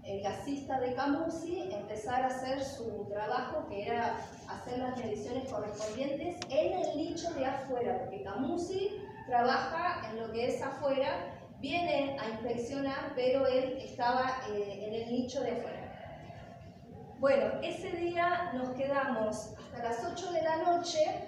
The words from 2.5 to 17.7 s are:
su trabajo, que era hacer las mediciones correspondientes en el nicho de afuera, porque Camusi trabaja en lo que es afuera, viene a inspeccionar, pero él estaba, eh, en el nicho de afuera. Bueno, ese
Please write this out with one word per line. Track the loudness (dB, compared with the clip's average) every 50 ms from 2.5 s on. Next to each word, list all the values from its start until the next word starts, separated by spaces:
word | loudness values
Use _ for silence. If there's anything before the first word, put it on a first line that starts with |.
| 0 0
su | -2 -4 -6 -6 -6 -6 -4 -6 -6 -4
trabajo, | -2 -2 0 0 0 0 0 0 -2 -4 -4 -2
que | -4 -4 -2 0
era | 0 2 2 0 0 -2 -6 -10 -12 -14 -10 -10
hacer | -10 -8 -6 -4 -4 -2
las | -2 -2 -2 -2
mediciones | -2 -2 -2 -2 -2 -2 -2 -2 -2 -2
correspondientes | -4 -4 -4 -4 -4 -4 -4 -4 -2 -2 -2 0 0 0 -2 -4 -4 -4 -6 0
en | 2 4 4 4 2 2
el | 0 0 0 0
nicho | -2 -2 -2 -2 -2 -4 -2
de | 0 0
afuera, | 0 0 -2 -2 -2 -2 0 2 2 0 0
porque | -2 -4 -6 -6 -6
Camusi | -4 -2 -2 0 0 0 0 -2 0 0 0 0 0 -2 -4 -8 -10 -12 -12 -6 2
trabaja | 4 6 6 6 6 4 2 0 0 0 2 2 0 0 -4 -6
en | -6 -6
lo | -6 -4 -2
que | 0 2 2
es | 2 0
afuera, | 0 -2 -4 0 2 2 4 4 4 2 2 -2 -4 -6 -8 -10 -14 -16 -12 -8
viene | -4 0 2 2 4 4 4 4 2 2 0 -2
a | -2 -4
inspeccionar, | -4 -4 -2 -2 -2 -2 -2 -2 -2 -2 0 0 -2 -2 -4 -4 -2
pero | 2 4 6 6 6 6 6
él | 6 4 4 2 -2 -4
estaba, | -6 -8 -4 2 2 4 4 4 4 2 0 -2 -4 -4 -2
eh, | -2 -2 -2 -4 -6 -6
en | -4 -2
el | -4 -2 0
nicho | 0 0 0 0 0 -2
de | 0 0
afuera. | 0 -2 -4 -6 -8 -8 -10 -10 -12 -12 -12 -12 -12 -14 -14 -14 -14 -14 -14 -14 -14 -16 -16 -16 -16 -16 -16 -16 -14 -14 -14 -14 -8 2
Bueno, | 4 6 6 6 6 4 2 0 -2
ese | -4